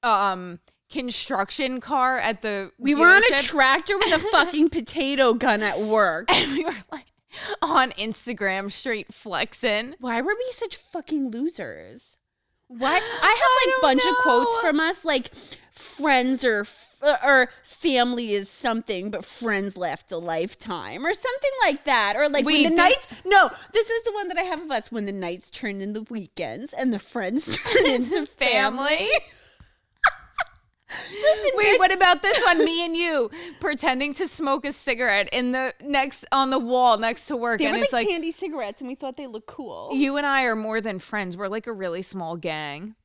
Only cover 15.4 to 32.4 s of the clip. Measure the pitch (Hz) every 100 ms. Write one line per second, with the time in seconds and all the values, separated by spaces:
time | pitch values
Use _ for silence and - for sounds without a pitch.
15.4 | - - _ - - - 294 262 247 262
16.4 | 254 214 208 - - - 285 285 277 269
17.4 | 247 - - - 339 262 240 240 233 202
18.4 | 196 - 254 226 226 190 202 202 - -
19.4 | 233 202 202 190 175 139 _ 170 170 165
20.4 | 254 - - 175 101 143 294 392 508 523
21.4 | 554 539 403 285 - 254 202 214 294 285
22.4 | 277 311 302 330 359 554 - - 370 392
23.4 | 339 - - 427 453 453 466 415 381 349
24.4 | 370 320 320 240 214 226 202 196 175 180
25.4 | - - 226 196 196 214 220 226 180 -
26.4 | 151 123 269 - 262 208 - 240 190 247
27.4 | - - - 440 277 247 254 349 294 _
28.4 | 254 254 269 247 285 311 415 622 - -
29.4 | _ _ _ _ _ _ - - - -
30.4 | - _ _ _ _ - - 403 554 640
31.4 | 571 523 415 403 370 370 370 359 392 571